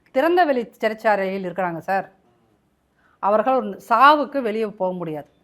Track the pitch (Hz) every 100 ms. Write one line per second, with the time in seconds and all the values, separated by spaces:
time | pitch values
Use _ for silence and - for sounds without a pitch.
0 | _ 262 320 359 320 254 220 - 220 220
1 | 226 202 190 196 185 175 180 165 175 190
2 | - _ _ _ _ _ _ _ _ _
3 | _ _ 196 208 247 262 208 185 - 233
4 | 269 302 285 285 233 214 214 208 185 180
5 | 165 151 139 _